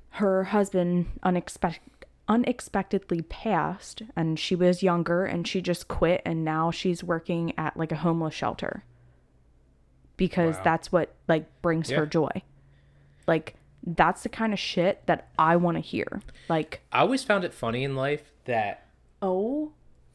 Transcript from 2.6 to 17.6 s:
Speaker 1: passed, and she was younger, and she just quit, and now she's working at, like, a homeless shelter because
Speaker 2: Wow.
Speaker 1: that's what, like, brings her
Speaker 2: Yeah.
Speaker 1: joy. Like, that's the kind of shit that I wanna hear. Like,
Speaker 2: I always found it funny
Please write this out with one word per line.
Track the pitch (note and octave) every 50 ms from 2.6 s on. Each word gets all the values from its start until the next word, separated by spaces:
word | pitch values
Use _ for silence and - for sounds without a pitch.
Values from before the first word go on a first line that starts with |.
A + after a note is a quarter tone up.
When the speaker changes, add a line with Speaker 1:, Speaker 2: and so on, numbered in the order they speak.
| - - - G3+ F#3+ - - F#3+ - - F3+ E3+
Speaker 1:
passed, | D#3 - - - - A3 G3 D#3+ D3+ D#3 F3+ - - - - - A3 A3 -
and | E3+ E3 D#3+ D#3+ D#3
she | - - F#3
was | E3+ F3+ F3+ F3+ F3+ F#3+
younger, | F#3 E3+ F3 E3 F3 E3+ F3 F#3+
and | - - E3+ E3+ -
she | - F#3+
just | F3 F3+ F3 - - -
quit, | - - E3+ E3 F3+ - -
and | - E3 D#3+ D#3+
now | D#3 D#3 D#3+ D#3+ E3+
she's | E3 - - F#3+ E3+ E3+ F3+
working | F3 E3+ E3 - - F3 E3+ E3+ E3 - -
at, | D#3 D3 - -
like, | D#3+ D#3
a | D#3 D3+
homeless | E3 E3+ E3 E3 E3 D#3 -
shelter | - - A#2+ - - - - - - - - - _ _ - _ _ _ _ _ _ _ _ _ _ _ _ _ _ _ _ _ _ _ - _ -
because | F#3+ F3+ - F#3 E3+ E3 D#3 -
Speaker 2:
Wow. | -
Speaker 1:
that's | E3+ D#3+ E3 - -
what, | - F3 D#3 - - _ _ -
like, | E3 D#3+ D#3+ - _ _
brings | - F3 D#3+ E3 D#3+ -
her | C3 D3+ D3+
Speaker 2:
Yeah. | D3+
Speaker 1:
joy. | - E3 D3 - - F#3 - - - - _ _ _ _ _ _ _ _ _ _ _ _ _ -
Like, | E3 D#3+ - - - - _ - _ _ -
that's | F3 E3 - E3 E3 F#3 - -
the | A3+
kind | - - A3+ A3
of | G3+ F#3
shit | - - - F#3 E3+ F#3+ - - -
that | - D#3+ - - - - -
I | D#3 D#3+ E3+
wanna | F3 F3 F3 E3 D#3+
hear. | D#3+ - - - - - - G3+ - - - - - -
Like, | E3 D#3+ D3+ - - - - _
Speaker 2:
I | - B2
always | D3 G3+ C4+ C4 -
found | - G#3 G3 F3+
it | E3+ -
funny | -